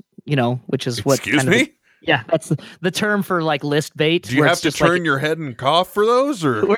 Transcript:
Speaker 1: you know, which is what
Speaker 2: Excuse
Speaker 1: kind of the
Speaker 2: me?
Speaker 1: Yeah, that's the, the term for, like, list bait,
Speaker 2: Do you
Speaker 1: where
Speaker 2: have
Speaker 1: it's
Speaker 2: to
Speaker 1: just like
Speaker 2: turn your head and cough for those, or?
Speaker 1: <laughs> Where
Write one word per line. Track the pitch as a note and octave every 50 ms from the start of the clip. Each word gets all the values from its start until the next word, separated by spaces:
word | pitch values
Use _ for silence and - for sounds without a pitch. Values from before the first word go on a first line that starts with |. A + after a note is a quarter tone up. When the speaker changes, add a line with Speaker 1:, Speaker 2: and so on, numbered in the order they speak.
| - _ _ - -
Speaker 1:
you | C#3 D3
know, | C3+ A#2+ A#2+ B2 B2 -
which | - - C3 -
is | C3+ A#2+ A2+ -
what | C#3 C3+ B2
Speaker 2:
Excuse | - - C#3
Speaker 1:
kind | D3 C3 C3
of | G3
the | A#3+ D4+
Speaker 2:
me? | - _ _ _ _ _ _ -
Speaker 1:
Yeah, | - D3+ B2+ -
that's | - E3 D#3 - -
the, | D#3 - - - - -
the | E3 F#3
term | F3 - G#3+ G#3 G#3 G3+ F#3+
for, | - F#3+ F3
like, | D#3+ D#3+ D3+ C#3 -
list | D3 D3 D3+ D3+ - -
bait, | - D#3 D#3 E3 F3 -
Speaker 2:
Do | G#2+ B2
you | C#3
Speaker 1:
where | D3+ D3+
Speaker 2:
have | F3
Speaker 1:
it's | F3+ -
Speaker 2:
to | D#3
Speaker 1:
just | - -
like | D3+ E3
Speaker 2:
turn | F3 F3+ E3+
your | D#3+ C#3 C3+
head | C#3+ D3+ D#3+
and | E3 D#3+ C#3 A2+
cough | - B2 C3+ D#3 E3+ F#3 - -
for | G3+ G#3
those, | A3+ A#3+ B3 C4+ C#4+ D4+ F#3+ D#3+
or? | C#3 A#2+ G#2+ G#2+
Speaker 1:
<laughs> |
Where | F#3+ G3+